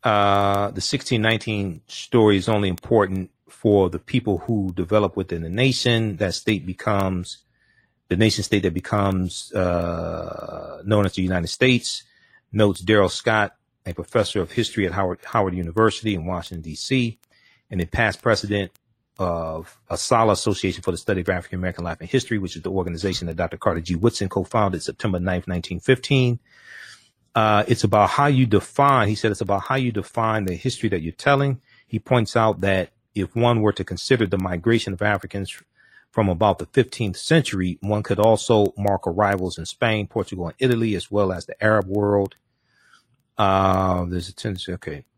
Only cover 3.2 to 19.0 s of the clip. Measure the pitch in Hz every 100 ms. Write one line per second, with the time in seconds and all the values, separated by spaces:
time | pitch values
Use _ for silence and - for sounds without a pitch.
3.2 | 92 _ _ - 113 101 92 76 - 127
4.2 | - 95 - 110 95 90 87 107 98 -
5.2 | 90 85 82 95 131 127 123 113 113 87
6.2 | 101 - - 104 90 90 - 101 95 92
7.2 | 90 - _ _ _ _ _ _ _ 92
8.2 | 110 - 101 104 92 82 - 104 98 95
9.2 | 90 - - - 90 87 85 85 82 82
10.2 | 82 - - - - - 92 104 95 -
11.2 | 92 92 82 - 131 123 - - - _
12.2 | _ _ _ 104 107 92 90 107 92 -
13.2 | - 110 101 _ _ _ - 87 - 117
14.2 | 104 104 85 - 110 - 95 82 95 90
15.2 | - 117 95 90 85 85 110 - 110 95
16.2 | 82 90 85 87 82 76 - 131 120 113
17.2 | _ _ _ _ _ 92 82 - 110 -
18.2 | 127 107 101 101 95 _ _ _